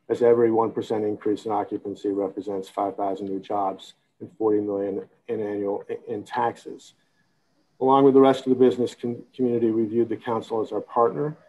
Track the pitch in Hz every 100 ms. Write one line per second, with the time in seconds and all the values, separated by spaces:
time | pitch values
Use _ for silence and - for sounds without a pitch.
0 | - 117 120 120 117 110 113 117 101 110
1 | 107 104 110 101 113 104 98 104 104 95
2 | 104 98 95 98 95 98 95 - 101 98
3 | 101 95 98 95 95 104 98 92 - _
4 | _ - - - 110 104 104 98 101 98
5 | 95 _ - 110 104 104 98 101 - -
6 | - 107 101 123 117 120 - - - _
7 | _ _ _ _ _ _ _ - 131 139
8 | 139 131 135 131 131 123 127 117 117 -
9 | 120 120 - - 123 120 117 110 107 117
10 | 113 113 - 113 104 113 101 104 - 120
11 | 117 - 151 156